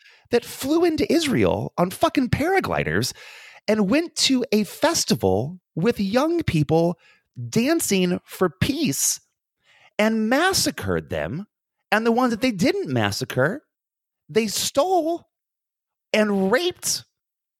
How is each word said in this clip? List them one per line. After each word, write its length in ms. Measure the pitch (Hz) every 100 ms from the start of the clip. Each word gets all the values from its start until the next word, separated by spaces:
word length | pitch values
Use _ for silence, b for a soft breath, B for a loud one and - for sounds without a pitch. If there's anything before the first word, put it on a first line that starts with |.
| b b b
that 140 | 233
flew 400 | - - 269 330
into 260 | 349 302 -
Israel 640 | 320 302 151 87 90 131 -
on 120 | 180
fucking 380 | - 320 302 247
paragliders 840 | - 320 381 - 73 78 90 127 B B B B B -
and 220 | 214 190
went 260 | 285 339 -
to 280 | - 254 -
a 120 | 214
festival 920 | 202 - 302 330 - 123 95 95 139 185 _
with 240 | - 220 233
young 440 | 190 247 320 339
people 560 | - 156 143 160 170 170 b b b 127 117
dancing 720 | 226 262 330 - 190 180 180
for 260 | - - 180
peace 680 | - - 285 240 - - - _ _ _ _ b b b -
and 300 | 220 220 220
massacred 800 | 269 370 381 294 - 98 82 76
them. 380 | 78 80 151 208 _ _ _ _
And 140 | 208
the 80 | 233
ones 200 | 233 254
that 100 | 220
they 80 | 262
didn't 400 | 190 262 403 233
massacre, 720 | 123 101 - 127 127 147 277 - _ _ _ _ _ -
they 200 | 175 220
stole 800 | - - 277 359 359 320 339 _ _ _ _ _ _ _ _ _
and 400 | 214 214 196 190
raped 520 | 254 349 - - - - _ _ _ _